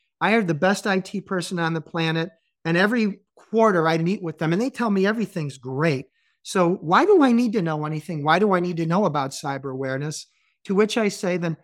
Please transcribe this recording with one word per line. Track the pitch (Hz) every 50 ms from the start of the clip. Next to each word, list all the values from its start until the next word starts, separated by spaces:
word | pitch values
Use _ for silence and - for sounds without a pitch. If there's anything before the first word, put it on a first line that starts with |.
| _ _ _ -
I | 165 190
hired | 220 233 196
the | 170 160
best | 143 185 185 202 196 -
I | 214 190 190
T | 190 - - 190
person | - - 190 175 170 - 190 170
on | 170 160 165
the | 160
planet. | 151 - - 170 165 160 160 165 165 190 _ _ _ _ _ _ -
And | 165 170
every | 175 196 208 247 240 220 196 196 - _ _ _
quarter | _ - - 214 226 226 220 185 170 160 160
I | 165
meet | 160 165 175 202 214
with | 185 160 156 -
them | 165 160
and | 170 196
they | 247 269
tell | - - 240 226
me | 196 190 190
everything's | 202 220 233 202 - - 175 151 139 135
great. | 135 123 131 131 139 160 170 139 131 - _ _ _ _ _ _ _
So | - - - 190 175 170 190 -
why | 160 151 185 226 320
do | 403 415 339
I | 277 254
need | 233 233 254 220 214
to | 214
know | 165 160 156 151 151
anything? | 151 156 151 - - 165 147
Why | 143 156 165 185
do | 214 208
I | 185 175
need | 175 180 175
to | 165 165
know | 160 170 196 214
about | 160 143 147 135 135
cyber | - - - 143 139 135 135 135
awareness?" | 131 131 135 131 131 135 147 156 147 - - _ _ _ _ _ _ _ -
To | - 190
which | 196 220 214 - 240
I | 214 202
say, | - - - 180 180 175
"Then | 170 165 160 -